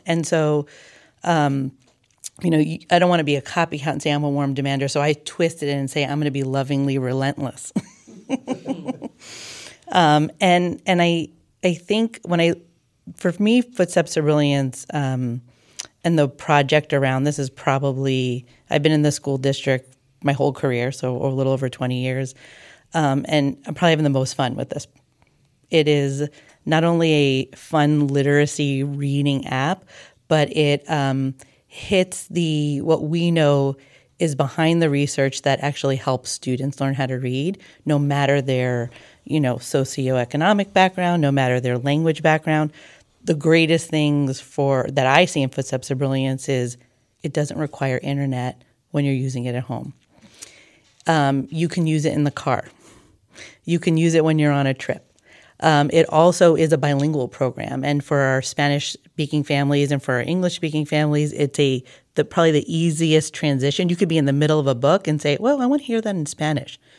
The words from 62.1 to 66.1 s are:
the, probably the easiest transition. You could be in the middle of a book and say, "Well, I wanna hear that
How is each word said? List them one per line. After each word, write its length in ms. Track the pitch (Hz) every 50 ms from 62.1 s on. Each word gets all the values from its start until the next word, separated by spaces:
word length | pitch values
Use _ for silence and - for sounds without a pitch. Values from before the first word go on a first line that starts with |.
| _
the, 100 | - 139
probably 280 | - - 180 165 165
the 200 | 151 143 - -
easiest 640 | 165 160 165 170 151 156 165 156 156 156 151 - -
transition. 560 | - 165 147 139 127 131 143 - - 180 170
You 60 | 175
could 120 | - 202
be 120 | 160 165 156
in 60 | 139
the 80 | 139 139
middle 260 | 143 151 151 156 151
of 80 | 139
a 80 | 139 127
book 320 | 117 135 143 180 202 -
and 120 | 160 151 143
say, 160 | - 147 143 -
"Well, 200 | 208 262 294 269
I 60 | 247
wanna 160 | 247 285 285
hear 180 | 269 - 226 226
that 160 | 220 214